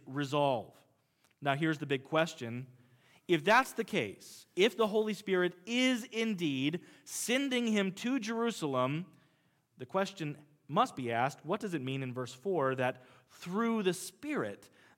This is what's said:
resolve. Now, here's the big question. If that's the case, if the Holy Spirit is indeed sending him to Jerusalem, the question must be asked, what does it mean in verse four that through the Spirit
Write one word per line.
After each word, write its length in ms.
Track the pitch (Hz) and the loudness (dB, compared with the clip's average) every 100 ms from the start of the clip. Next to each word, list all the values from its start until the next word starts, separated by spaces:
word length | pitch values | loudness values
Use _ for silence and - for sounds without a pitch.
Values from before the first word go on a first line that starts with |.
| - | -8
resolve. 640 | 135 139 147 143 123 - - _ _ _ _ _ _ | -4 0 2 2 2 -4 -16 _ _ _ _ _ _
Now, 140 | 139 139 | -2 2
here's 220 | 160 151 | 0 0
the 80 | 143 | -2
big 180 | 135 | -2
question. 640 | 135 160 165 - 117 120 131 - _ _ _ _ - | 0 0 0 -2 -8 -8 -10 -18 _ _ _ _ 0
If 160 | 165 | 2
that's 300 | 156 233 262 | 6 6 6
the 100 | - | -2
case, 640 | 226 185 107 85 - - - - | -4 -2 -2 -6 -18 -20 -6 2
if 220 | 214 226 | 2 4
the 100 | 214 | 2
Holy 260 | 214 214 | 2 0
Spirit 400 | 208 - 185 175 180 - | -2 0 2 2 -2 -4
is 380 | 240 254 247 - | 2 2 2 -2
indeed 720 | 220 226 190 165 131 139 175 - - | -2 -2 0 0 0 0 -2 -8 -20
sending 640 | - - - 254 277 247 233 | -12 -6 -2 0 0 0 0
him 240 | 214 196 | 2 0
to 260 | 190 240 269 | -2 -2 -2
Jerusalem, 840 | 214 226 233 - 151 127 127 156 185 - _ _ _ _ _ - | -2 -2 -2 -2 -2 0 0 0 -6 -14 _ _ _ _ _ -18
the 80 | 127 | -4
question 520 | 190 196 - 151 143 - _ - | -2 -2 -2 -8 -8 -14 _ -4
must 280 | 160 247 - | 0 0 0
be 160 | 120 | -2
asked, 280 | 117 135 - | 0 0 -2
what 160 | 147 208 | -6 -4
does 140 | 214 | -4
it 80 | 165 | -4
mean 200 | 131 135 | -4 -4
in 120 | 131 | -4
verse 200 | 123 123 | -6 -8
four 420 | - 202 175 135 131 | -8 -4 0 2 2
that 280 | 127 131 - - _ | 0 -2 -10 -20 _
through 540 | - 175 190 233 226 | -16 -6 -2 0 2
the 100 | 185 | 0
Spirit 760 | 170 - - 294 262 107 98 - _ - | -2 -4 -12 -6 -4 -4 -6 -16 _ -20